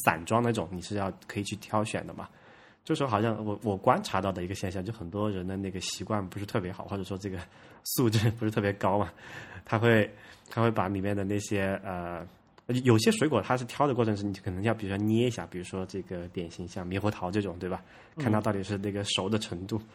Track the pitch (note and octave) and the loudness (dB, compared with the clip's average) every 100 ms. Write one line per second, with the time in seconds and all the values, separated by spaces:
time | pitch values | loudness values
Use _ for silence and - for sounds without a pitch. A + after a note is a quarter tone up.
0 | - E2 E2 A2+ A#2+ G#2+ E2 F2+ E2+ G2+ | 4 2 2 2 2 0 -2 -6 -6 -4
1 | F#2+ F2+ - - G2+ G2+ - G#2+ G#2+ F2+ | -4 -6 -8 -6 -4 -6 -2 0 0 -4
2 | E2+ - - - - - - _ - D#3+ | -8 -12 -14 -16 -20 -20 -20 _ -4 0
3 | C#3 G#2 A2+ G#2 G#2+ G#2 A2 F#2+ B2 D3 | 2 2 2 0 -2 -2 0 2 4 4
4 | G#3+ G2 F#2+ F#2 F2+ G2 F#2+ F#2+ F#2 A2 | 2 0 0 -2 -4 -4 -4 -4 -6 -8
5 | E2+ G2+ G#2+ F#2+ F2+ F#2+ G2 F#2 - - | -6 -2 -2 -2 -4 -4 -4 -4 -6 -8
6 | F#2 G#2+ F#2 G2+ G2+ A#2 F2+ F#2 - G2 | -2 -2 -2 -8 -4 -2 -2 -8 -6 -6
7 | F#2 F#2+ G2 F#2 - - - - - - | -4 -6 -6 -8 -10 -18 -20 -14 -6 2
8 | A#2+ A2 A2+ G#2+ A2 A2 G2+ G2 G2+ G2+ | 4 4 2 2 0 2 0 2 2 2
9 | F#2+ - - - - - - A2+ A#2 A2+ | 0 -6 -16 -16 -14 -16 -2 4 6 6
10 | G#2 - - - - - A2+ A2+ F#2+ G2 | 6 -2 -20 -20 -8 2 2 2 0 0
11 | G2 G2+ G2 G2+ G2 G2+ F#2+ F#2+ G2+ F2+ | 0 0 0 -2 0 0 0 -2 -4 -6
12 | F2 F2 F2 - _ - - B2 B2+ A2 | -6 -8 -10 -18 _ -20 -2 2 6 8
13 | A3+ A3 D3+ B2 - B2+ A#2+ - C#3+ B2 | 6 4 4 2 2 0 0 0 2 4
14 | A2 G#2 G2+ F#2 - F2+ A2 A2+ G2 G2 | 2 2 -2 -4 -6 -2 0 0 -2 0
15 | G#2 A2 B2 A#2 E2 F2+ F2+ F#2+ F#2+ G2 | 2 4 2 0 -8 -8 -8 -6 -6 -8
16 | F2 F2+ F2 F#2 E2+ - F2 - F2 F#2+ | -8 -8 -8 -8 -8 -8 -8 -8 -4 0
17 | G#2 G#2 F2+ G#2 G2 F2 F#2 F2+ - - | 0 0 -2 -2 -2 -4 -6 -6 -8 -20
18 | - - C3+ G#2+ G#2 G2+ F#2+ G2+ G2+ G2+ | -16 -2 2 4 2 -2 -2 -2 -2 -4
19 | G2+ - F#2+ A2 - F2 F#2+ A2+ - | -2 0 0 0 -2 -6 -4 -6 -6